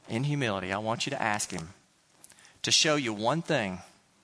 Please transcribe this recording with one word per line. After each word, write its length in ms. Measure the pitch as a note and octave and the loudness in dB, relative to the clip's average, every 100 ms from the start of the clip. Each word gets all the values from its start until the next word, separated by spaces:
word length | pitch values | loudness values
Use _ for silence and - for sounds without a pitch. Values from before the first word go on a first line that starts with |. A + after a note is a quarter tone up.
| - | -6
in 180 | A2+ C#3+ | -2 0
humility, 460 | C#3+ A#2 G2 F#2 | 0 0 -2 -2
I 60 | G2 | -2
want 280 | A2 A#2 - | -2 -2 -2
you 40 | |
to 120 | - | -2
ask 300 | A2 G#2+ - | 0 0 -2
him 220 | F#2 E2+ - _ _ _ _ - - - - | -6 -10 -14 _ _ _ _ -20 -20 -20 -8
to 100 | - | 0
show 240 | - D#3+ D3 | 4 4 4
you 160 | A#2 | 2
one 300 | G#2 A2+ D#3+ | 0 0 0
thing, 380 | E3 C#3+ G2 F#2 - - _ _ | 2 0 0 -4 -12 -20 _ _